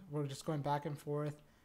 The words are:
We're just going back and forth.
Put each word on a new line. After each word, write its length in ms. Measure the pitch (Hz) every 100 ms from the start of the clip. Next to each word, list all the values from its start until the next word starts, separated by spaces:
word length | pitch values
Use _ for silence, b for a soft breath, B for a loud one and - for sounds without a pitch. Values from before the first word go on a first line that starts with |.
| 185
We're 180 | 147 139
just 180 | 135 -
going 160 | 151
back 240 | 143 143 160
and 120 | 143
forth. 380 | 147 147 147 147 b b